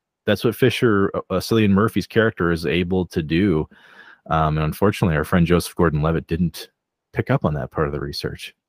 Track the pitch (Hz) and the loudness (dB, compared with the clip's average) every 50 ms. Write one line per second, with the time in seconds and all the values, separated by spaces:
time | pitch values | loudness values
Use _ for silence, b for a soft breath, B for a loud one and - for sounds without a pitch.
0 | _ _ _ _ _ 107 104 - - 117 104 - 135 123 - - 131 117 104 98 | _ _ _ _ _ -2 -2 0 0 -2 0 2 2 2 2 2 2 2 4 2
1 | 98 - - - - - 95 90 - - 113 113 107 98 98 98 107 113 - 101 | 2 0 -2 -6 -6 -4 -4 -4 -2 0 2 2 4 4 4 4 2 2 0 -4
2 | - - - 113 110 113 - - 87 85 85 80 82 69 76 87 92 87 95 92 | -6 0 0 2 2 2 0 0 0 0 0 0 -2 -2 0 0 0 0 -2 -2
3 | 87 - - 90 80 73 80 85 104 101 80 78 76 B B B B B B B | -2 -2 -4 -6 -4 0 0 2 2 2 2 0 -2 B B B B B B B
4 | B B B B B - 78 78 78 76 76 78 78 78 - - 98 104 - - | B B B B B -4 -2 0 0 0 0 0 -2 -2 -2 0 0 0 0 0
5 | - 87 78 76 76 - 90 90 85 78 87 85 - - - - 87 82 76 73 | 0 0 0 0 0 2 2 2 4 4 2 2 0 -2 -2 0 0 0 2 0
6 | 76 80 82 78 - - 82 80 87 80 - - - - _ _ _ _ _ _ | 0 0 -2 -2 -4 -4 -2 -2 -2 -4 -4 -8 -16 -20 _ _ _ _ _ _
7 | _ _ - - - - 131 135 - 80 76 69 64 - - - 78 71 71 73 | _ _ -6 -6 -2 -2 -2 0 0 -2 -2 -4 -6 -6 -4 -4 -2 -2 -2 -6
8 | 71 71 73 - - - - - - - - _ _ | -6 -8 -8 -8 -8 -8 -10 -10 -14 -18 -20 _ _